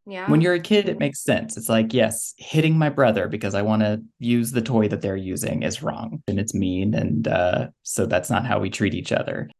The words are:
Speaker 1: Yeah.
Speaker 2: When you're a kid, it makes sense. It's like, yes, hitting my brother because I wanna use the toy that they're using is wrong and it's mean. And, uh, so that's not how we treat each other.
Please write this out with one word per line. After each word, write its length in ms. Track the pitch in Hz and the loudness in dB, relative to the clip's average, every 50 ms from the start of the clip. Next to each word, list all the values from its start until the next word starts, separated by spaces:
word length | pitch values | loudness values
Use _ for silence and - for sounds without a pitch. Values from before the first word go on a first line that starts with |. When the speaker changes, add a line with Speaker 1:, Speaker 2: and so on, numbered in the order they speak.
| _ | _
Speaker 1:
Yeah. 240 | 208 196 185 190 196 | -14 -12 -6 0 2
Speaker 2:
When 120 | 147 156 | 4 4
you're 140 | 160 180 175 | 4 4 2
a 40 | 175 | 0
kid, 300 | 170 - 214 208 202 190 | 2 2 2 4 4 2
it 100 | - - | 0 -2
makes 240 | 147 143 139 - - | -2 -2 -4 -2 0
sense. 340 | - 117 - - 113 - | 0 0 0 -2 -4 -10
It's 120 | - 110 - | -8 -2 0
like, 260 | 113 113 113 113 120 | 2 2 2 4 4
yes, 400 | 123 110 110 113 - - - - - | 4 4 2 2 -4 -8 -10 -12 -16
hitting 380 | - - - 156 160 156 160 | -10 -2 2 2 4 4 4
my 120 | 156 156 147 | 4 4 2
brother 400 | 139 143 135 120 113 101 90 - | 4 4 4 4 4 2 0 -2
because 260 | - 107 110 101 98 | -2 -4 -4 -2 -2
I 80 | 98 101 | 0 2
wanna 380 | 107 107 107 107 104 107 110 - - _ - | 2 2 4 2 2 0 -2 -6 -10 _ -6
use 320 | 123 117 120 120 117 123 | -2 0 2 2 2 0
the 120 | 131 123 113 | 0 -2 0
toy 260 | 120 127 113 107 104 | 2 2 2 2 2
that 120 | 110 - | 0 -2
they're 140 | - 101 95 | -4 -4 -4
using 480 | 95 95 92 92 - - - - - - | -4 -4 -6 -6 -6 -4 -4 -2 -2 -2
is 180 | 87 - - | -4 -4 -4
wrong 440 | - - - - - - - - - | -6 -6 -6 -6 -8 -10 -10 -8 -6
and 140 | - - 98 | -4 -2 -2
it's 140 | 101 107 - | -2 -2 -2
mean. 380 | 98 95 92 90 92 98 104 110 | -2 -2 0 0 0 0 0 0
And, 360 | - - - - - - - | 0 0 0 0 -2 0 0
uh, 400 | - 90 90 90 - - 127 - - _ _ | 0 2 2 2 0 0 -2 -6 -10 _ _
so 200 | - - - 98 | -8 -4 -2 -2
that's 260 | - - 90 - - | 0 0 -2 0 0
not 140 | 104 95 - | -2 -2 0
how 140 | 123 107 101 | 0 -2 -2
we 100 | 101 98 | -2 -4
treat 260 | - - 107 98 - | -4 -2 -2 -2 -2
each 180 | 90 - - - | -4 -4 -4 -4
other. 360 | - - - - - - - - _ | -4 -4 -4 -6 -8 -10 -10 -14 _